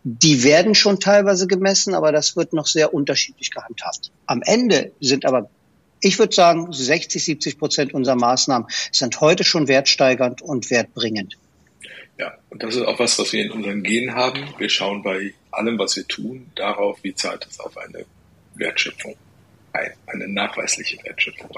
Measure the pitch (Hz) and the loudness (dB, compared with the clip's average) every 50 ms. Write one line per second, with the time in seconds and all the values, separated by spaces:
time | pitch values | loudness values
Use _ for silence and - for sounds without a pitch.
0 | - 131 113 120 160 156 147 127 120 143 147 165 185 220 208 - - 208 196 185 | -8 -6 -2 2 4 4 4 6 6 6 6 6 6 6 4 4 4 4 2 2
1 | - 190 202 208 196 202 196 180 190 180 196 185 190 196 196 - - 202 185 165 | 2 4 6 6 6 6 4 2 2 0 0 2 2 2 2 2 0 0 0 2
2 | 156 156 147 151 143 - - 170 160 - - 156 147 - - 160 156 - - 151 | 2 4 2 2 2 0 0 -2 -2 0 -2 -4 -2 0 2 2 2 2 2 0
3 | 143 143 143 - - - - - - - - 127 - - 113 - - 85 - - | -2 0 0 -2 -2 -4 -6 -10 -10 -10 -8 -10 -14 -14 -14 -12 -10 -10 -10 -10
4 | - - _ _ _ - - 175 - - 202 240 254 226 180 135 - - - - | -12 -16 _ _ _ -4 -4 -2 0 2 2 2 4 4 4 2 2 -2 -8 -6
5 | 147 123 139 135 - 139 131 123 104 - _ _ _ _ _ _ _ _ _ - | 0 0 0 2 2 2 0 0 0 -2 _ _ _ _ _ _ _ _ _ 0
6 | - 196 185 - 220 - - 190 175 170 170 165 170 175 160 135 131 123 156 170 | 0 2 4 4 2 2 4 6 6 6 6 4 0 -6 -8 -6 -2 0 0 0
7 | - - - 143 - - 151 - - - - - 156 139 - - 143 131 - 143 | -2 -4 -6 -4 -2 -4 -4 -4 -4 -6 -6 -4 -4 -2 0 0 -2 -2 -2 -2
8 | 127 127 131 123 120 120 127 127 - - 131 120 113 - - - - - - - | 0 2 2 4 4 2 2 2 2 0 0 0 -2 -2 -6 -8 -6 -2 -2 -2
9 | 135 120 - - 151 151 180 190 196 - - 170 147 123 135 135 139 - - - | -2 -2 -2 2 4 4 4 4 2 2 2 2 2 4 4 4 4 4 2 4
10 | 143 131 127 120 127 123 120 - - - 147 123 110 - 127 117 110 - - 117 | 4 4 4 2 0 -2 -2 -6 -8 -6 -6 -6 -4 0 0 0 0 -2 -4 -6
11 | 117 110 110 104 98 92 - - _ _ _ _ _ _ _ _ - - - - | -4 -4 -4 -4 -6 -8 -12 -20 _ _ _ _ _ _ _ _ -20 -20 -20 -20
12 | - - _ - - - - - _ - - - 113 110 113 127 117 110 107 - | -20 -18 _ -10 -10 -10 -10 -14 _ -20 -14 -10 -8 -4 -2 -2 0 0 0 0
13 | 120 113 - - - - - 110 104 101 - 113 101 101 101 104 92 101 110 120 | 0 0 0 0 -2 -2 -2 -2 -2 -4 -4 -6 -6 -6 -6 -4 -2 0 0 0
14 | 123 127 117 123 123 135 135 139 139 143 - - - 104 - - 95 98 101 101 | -2 -2 -2 -2 -2 -2 -2 -4 -8 -10 -8 -6 -4 -2 -2 0 -2 -2 -4 -4
15 | 98 101 95 95 98 98 - _ _ _ - 110 110 117 117 104 98 - - 98 | -4 -4 -4 -4 -6 -8 -12 _ _ _ -8 -4 -4 -2 -2 -2 -2 -2 -4 -6
16 | 92 - - - - 113 127 131 123 - - - 95 104 104 101 101 101 98 - | -6 -8 -8 -8 -8 -10 -10 -12 -16 -16 -12 -8 -6 -4 -4 -2 -2 -2 -4 -4
17 | - 98 - - - 90 87 - - - - - - - - - - - - - | -8 -10 -8 -6 -6 -6 -8 -10 -12 -16 -16 -16 -16 -14 -14 -16 -18 -16 -16 -18
18 | - _ _ _ _ _ _ _ _ _ _ - - - - - - - - - | -18 _ _ _ _ _ _ _ _ _ _ -8 -6 -6 -4 -4 -6 -6 -6 -12
19 | - - - _ _ _ _ _ _ _ _ _ _ _ - - - - - _ | -14 -16 -16 _ _ _ _ _ _ _ _ _ _ _ -8 -6 -6 -8 -10 _
20 | _ - - 101 - 98 98 101 - - - - - - - - - - - - | _ -14 -12 -10 -8 -6 -4 -4 -4 -4 -6 -6 -4 -4 -4 -4 -4 -8 -8 -8
21 | - - - - - - - - - - - | -10 -10 -6 -4 -4 -4 -6 -14 -18 -16 -14